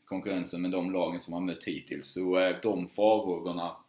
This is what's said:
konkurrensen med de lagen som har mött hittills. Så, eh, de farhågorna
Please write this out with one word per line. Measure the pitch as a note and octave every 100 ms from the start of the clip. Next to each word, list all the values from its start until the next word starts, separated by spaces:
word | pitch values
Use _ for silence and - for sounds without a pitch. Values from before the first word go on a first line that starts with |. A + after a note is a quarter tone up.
| -
konkurrensen | F#2+ G2 F#2 F2 F2
med | F2+
de | F#2 F2+
lagen | F#2 E2+ F2
som | -
har | E2+
mött | F#2 D#2+
hittills. | - D2 - C#2+ -
Så, | F#2 F#2 F#2
eh, | - F2
de | A2+ F2+ F2
farhågorna | - G#2+ A2 F#2+ E2+ F2 F2 E2+ -